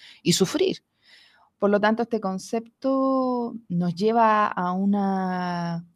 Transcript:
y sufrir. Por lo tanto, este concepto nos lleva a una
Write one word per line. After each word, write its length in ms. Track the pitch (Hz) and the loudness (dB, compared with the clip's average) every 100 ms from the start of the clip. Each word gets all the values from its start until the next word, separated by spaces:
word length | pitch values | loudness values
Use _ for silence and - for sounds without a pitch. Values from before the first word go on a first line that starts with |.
| - - | -20 -4
y 100 | 170 | 0
sufrir. 500 | - 185 311 - - _ _ _ - _ _ _ _ | 2 2 2 0 -2 _ _ _ -20 _ _ _ _
Por 100 | 202 | 0
lo 100 | 202 | 2
tanto, 240 | 214 220 | 2 0
este 160 | 233 214 | -2 -4
concepto 1400 | 190 190 - 233 233 _ 262 269 269 262 254 247 233 226 - | -4 -6 -6 -8 -8 _ -2 0 0 0 0 -2 -4 -8 -6
nos 260 | 175 175 170 | -2 -2 0
lleva 520 | 214 233 220 214 208 | 2 4 4 4 0
a 240 | - 180 | -2 -2
una 1120 | 185 202 202 196 190 185 180 180 175 170 170 175 | 0 0 2 0 0 -2 -2 -4 -4 -4 -6 -10